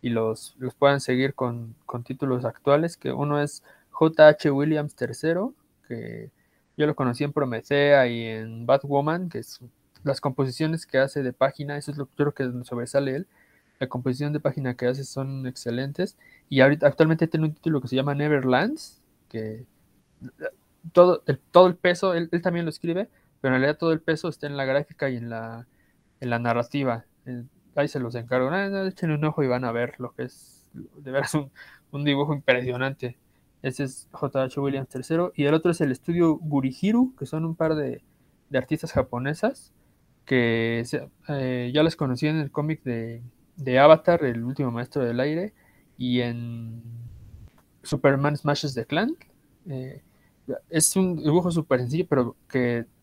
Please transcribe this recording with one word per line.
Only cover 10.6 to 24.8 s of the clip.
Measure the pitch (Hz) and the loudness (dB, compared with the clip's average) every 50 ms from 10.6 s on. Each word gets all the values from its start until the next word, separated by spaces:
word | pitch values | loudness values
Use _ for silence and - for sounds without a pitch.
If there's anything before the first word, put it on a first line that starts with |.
| 160 156 160 160 - | -2 -2 -2 -4 -8
que | _ - | _ 0
hace | 131 135 135 - 147 135 | 0 0 0 -2 -4 -4
de | 123 | -4
página, | 123 _ 131 139 - - 147 143 143 | 0 _ 0 0 0 -4 -10 -8 -8
eso | 143 143 - | -8 -8 -8
es | 147 | -8
lo | 147 139 | -8 -10
que | - _ | -12 _
yo | - 147 143 | 0 0 0
creo | - | 0
que | - 139 127 123 123 120 | -2 -4 -4 -4 -8 -8
sobresale | - 127 120 120 - - 139 139 135 131 | -8 -6 -6 -6 -2 -2 -2 0 0 -4
él, | 143 190 _ _ _ _ _ _ _ _ _ _ _ | -6 -8 _ _ _ _ _ _ _ _ _ _ _
la | 131 | -8
composición | 127 - 135 123 135 123 131 147 147 151 | -6 -6 -4 -4 -4 -4 -2 -4 -4 -4
de | 151 | -2
página | - 139 123 - 135 127 120 | -2 -2 -4 -2 -4 -4 -4
que | - 123 | -2 -2
hace | 123 131 135 139 | -2 -2 -2 -8
son | - - 139 135 135 135 135 131 | -10 -8 -8 -8 -6 -6 -8 -8
excelentes, | 127 127 - - 123 117 123 135 139 147 - 180 202 _ _ _ - - _ _ _ | -10 -10 -8 -8 -6 -6 -4 -6 -6 -4 -4 -4 -6 _ _ _ -20 -20 _ _ _
y | - 135 | 6 6
ahorita, | 131 139 147 151 - | 6 6 6 6 4
actualmente | - - - 160 156 160 156 170 | 2 6 6 4 4 4 2 0
tiene | 165 - 156 156 | 0 0 0 -2
un | 156 151 | -2 -4
título | _ _ 170 156 143 | _ _ -2 -2 -2
que | 127 | -2
se | 123 131 | -2 -2
llama | 131 135 143 143 | -2 0 0 -2
Neverlands, | 139 147 151 151 139 127 131 127 127 165 226 302 302 - - - _ _ _ _ _ _ _ | -2 0 2 2 2 2 4 2 2 2 0 -2 -6 -12 -18 -20 _ _ _ _ _ _ _
que | - 113 110 110 107 113 123 _ _ _ _ _ _ _ _ _ _ _ - - _ _ - - - _ _ _ _ _ _ 165 | -10 -10 -8 -8 -10 -12 -16 _ _ _ _ _ _ _ _ _ _ _ -20 -20 _ _ -12 -12 -12 _ _ _ _ _ _ 2
todo | _ 180 180 180 175 - _ | _ 8 8 8 6 2 _
el, | - 139 - _ _ | -4 -4 -4 _ _
todo | - 175 185 | 8 8 8
el | 185 175 | 8 6
peso, | - - 180 175 170 - 190 180 | 2 0 0 0 2 0 0 0
él, | 170 165 165 - | 0 -2 -2 -4
él | 170 | -2
también | 170 190 175 170 170 | -2 -2 -2 -2 -4
lo | 160 | -4
escribe, | 151 - - 170 165 180 214 - _ _ _ _ _ _ | -6 -6 -6 -4 -4 -4 -6 -8 _ _ _ _ _ _
pero | - 135 127 | -2 0 2
en | 127 | 4
realidad | 131 143 151 | 2 2 0
todo | - - 165 160 | 0 0 0 0
el | 156 | 0
peso | _ - 160 156 - | _ -2 -2 -2 -2
está | 170 147 - - | -8 -8 -8 -10
en | 147 143 | -8 -6
la | 139 135 | -4 -4
gráfica | 131 131 143 | 0 0 -2